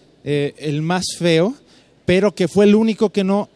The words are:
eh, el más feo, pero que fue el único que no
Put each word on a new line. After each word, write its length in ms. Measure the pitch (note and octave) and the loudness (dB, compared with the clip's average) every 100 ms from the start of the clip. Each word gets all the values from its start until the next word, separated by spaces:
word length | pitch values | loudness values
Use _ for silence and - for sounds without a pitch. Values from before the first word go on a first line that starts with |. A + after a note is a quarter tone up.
| _ _ | _ _
eh, 320 | C#3 D3 C#3+ - | -6 -4 -4 -8
el 240 | D3+ D3 | -8 -6
más 220 | D#3+ F3+ - - | -4 -4 -6 -4
feo, 360 | E3+ D#3+ G3 C#4 _ _ _ _ - | 0 2 0 -4 _ _ _ _ -2
pero 260 | F3+ G3+ | 0 0
que 140 | - F3+ | -2 -2
fue 180 | F#3+ | 2
el 120 | G#3 G#3+ | 4 4
único 340 | A3+ G#3 G#3 | 2 0 -2
que 140 | G3+ | 0
no 240 | F#3+ G3+ - | -2 -2 -4